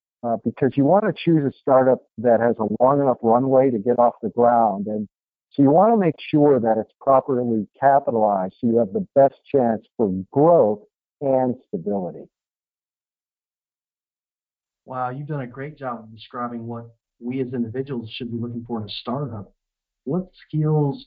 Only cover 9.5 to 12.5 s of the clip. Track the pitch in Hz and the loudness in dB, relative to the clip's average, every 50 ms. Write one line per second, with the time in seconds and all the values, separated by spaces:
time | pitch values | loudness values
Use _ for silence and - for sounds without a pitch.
9.5 | - 139 123 117 110 104 - _ _ - 120 101 92 95 92 _ - 139 147 165 | 0 0 2 2 -2 -4 -8 _ _ -2 -2 -2 -2 -4 -8 _ 0 2 4 6
10.5 | 175 165 123 104 107 104 - _ _ _ _ _ _ _ 147 139 135 131 131 127 | 6 6 4 2 0 -4 -8 _ _ _ _ _ _ _ -4 -2 0 0 0 -2
11.5 | 120 123 _ _ - 92 82 202 202 - 92 85 76 73 71 _ _ _ _ _ | -4 -6 _ _ -10 -8 -6 -4 -6 -4 -6 -8 -12 -14 -20 _ _ _ _ _